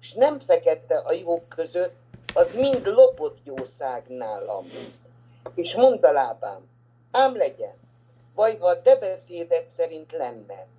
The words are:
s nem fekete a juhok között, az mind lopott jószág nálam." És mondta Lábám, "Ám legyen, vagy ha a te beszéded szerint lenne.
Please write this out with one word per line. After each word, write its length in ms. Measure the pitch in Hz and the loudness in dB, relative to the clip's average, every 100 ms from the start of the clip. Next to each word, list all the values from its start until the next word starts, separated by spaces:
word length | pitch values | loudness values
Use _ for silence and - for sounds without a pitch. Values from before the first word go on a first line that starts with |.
s 120 | - | -16
nem 280 | 202 277 285 | 0 0 0
fekete 580 | - 170 165 156 - 156 | -2 0 2 -2 -2 -4
a 140 | 139 | -2
juhok 360 | 165 170 170 - | -6 -4 -6 -6
között, 460 | - 165 175 180 - _ - - | -10 -8 -6 -6 -8 _ -18 -6
az 120 | - 170 | 0 0
mind 320 | 226 277 254 196 | 2 0 0 0
lopott 520 | 220 262 254 151 - | 8 6 6 -8 -10
jószág 580 | 143 131 127 _ 139 120 113 | -14 -12 -12 _ -8 -8 -12
nálam." 560 | 127 113 104 98 101 87 87 - - _ _ _ _ - | -12 -10 -10 -8 -10 -10 -16 -18 -20 _ _ _ _ -14
És 200 | - 170 - | -10 -8 4
mondta 360 | 262 226 160 | 4 6 4
Lábám, 560 | 139 127 117 107 98 _ _ _ _ _ | 4 -2 -6 -12 -12 _ _ _ _ _
"Ám 260 | 247 269 240 | 0 2 2
legyen, 380 | 147 - 104 - _ _ _ _ _ | -4 -4 -14 -14 _ _ _ _ _
vagy 220 | - 220 214 | -2 -2 0
ha 60 | 180 | -2
a 160 | 175 | 2
te 140 | 247 262 | 4 4
beszéded 680 | 190 - _ 175 170 165 165 - | 2 -8 _ -14 -4 -4 -4 -6
szerint 360 | 165 160 156 | -6 -6 -14
lenne. 540 | 160 127 117 101 98 92 | -10 -10 -10 -18 -20 -20